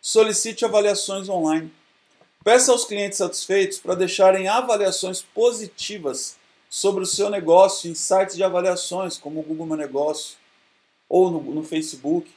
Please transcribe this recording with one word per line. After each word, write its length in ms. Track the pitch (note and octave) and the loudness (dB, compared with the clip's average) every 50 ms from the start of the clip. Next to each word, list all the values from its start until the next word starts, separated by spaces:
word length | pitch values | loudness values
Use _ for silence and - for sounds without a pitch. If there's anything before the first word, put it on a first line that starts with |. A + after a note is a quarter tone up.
solicite 640 | - - - A3 A3 A3 G#3 - - A3+ A3 - A#3+ | -6 0 4 4 4 4 2 -2 -2 -4 -4 -4 -4
avaliações 640 | A3+ G3 G#3+ G#3 G#3 G3+ G3 - - G3 G3 F#3+ F#3+ | 0 2 2 2 2 0 0 -4 -6 -6 -8 -6 -6
online. 460 | G3 F3+ D#3+ D#3 D#3 D#3+ D#3+ D#3+ _ _ _ _ _ _ _ _ _ _ _ _ _ _ _ | -4 -2 0 0 0 -2 -4 -6 _ _ _ _ _ _ _ _ _ _ _ _ _ _ _
Peça 260 | G3+ A3+ B3+ B3+ - | 4 6 6 6 4
aos 140 | A#3+ A#3 - | 2 2 0
clientes 340 | - G#3 G3+ G3+ G3+ G3 - | -4 -4 -6 -6 -6 -2 -2
satisfeitos 640 | G3 F3 - - - - F#3+ G3 F#3+ F3+ - - | -4 -2 -4 -8 -4 -2 0 0 0 0 -2 -8
para 160 | - - F3+ | -6 -6 -2
deixarem 500 | F3 F#3+ F3+ F#3 - G3 F#3+ F#3+ F#3+ F#3 | -2 -2 -2 2 6 6 6 6 6 2
avaliações 760 | F#3+ G#3 A#3+ B3+ B3+ A3+ G#3 G#3 F#3+ F#3 - - F#3 F#3 F3+ | 0 0 0 0 0 0 0 0 0 -2 -2 -6 -6 -6 -8
positivas 1160 | - _ _ G#3 A3+ A#3+ A#3 A3 A3 F#3+ _ - - - G#3 G3+ D#3+ C#3+ B2+ - - - - _ _ _ _ _ _ _ | -12 _ _ 2 2 2 2 0 -12 -14 _ -12 -10 -10 -10 -8 -8 -6 -6 -6 -8 -10 -12 _ _ _ _ _ _ _
sobre 340 | - - - G3 G3 F#3+ F#3 | -10 0 0 0 0 0 -2
o 40 | |
seu 220 | F3 - - G3+ G3+ | -4 -2 -2 -2 -2
negócio 640 | G3+ G3+ E3+ D#3+ E3 F3+ F#3+ F#3+ - - - E3+ | -2 -4 4 6 8 8 8 6 4 -2 -8 -10
em 40 | E3 | -8
sites 400 | - - - F#3+ F#3+ G3 F#3+ - | -8 -2 2 2 2 2 0 -2
de 80 | E3+ F#3+ | -2 -2
avaliações, 760 | F#3 E3+ F3+ F3 F#3+ F3+ F3 - - F3 F#3 F#3+ F3 E3 - | 0 0 0 0 0 -2 -2 -4 -6 -6 -6 -6 -6 -8 -12
como 220 | _ D3 D#3 D#3 | _ -10 -10 -10
o 20 | D#3 | -8
Google 240 | D#3 D#3 D#3 E3 | -8 -8 -8 -6
Meu 100 | D#3+ D#3 | -6 -6
Negócio 600 | D#3 D3+ C3+ C3 C#3 D3 D3+ D3+ D3+ - - - _ _ _ _ _ _ _ _ _ _ _ _ _ _ _ | -6 -6 -6 -4 -2 -2 -2 -2 -6 -8 -14 -16 _ _ _ _ _ _ _ _ _ _ _ _ _ _ _
ou 240 | - F3 F#3 F3+ E3+ | 4 4 4 4 2
no, 80 | D#3+ | -4
no 240 | C#3 B2+ C3+ D#3 D#3 | -6 -6 -8 -8 -6
Facebook. 680 | - E3+ D#3+ D#3 - - C3 B2 C#3+ E3 F3 D#3 - _ | -4 -4 -4 -4 -6 -10 -8 -4 -2 -2 -2 -2 -6 _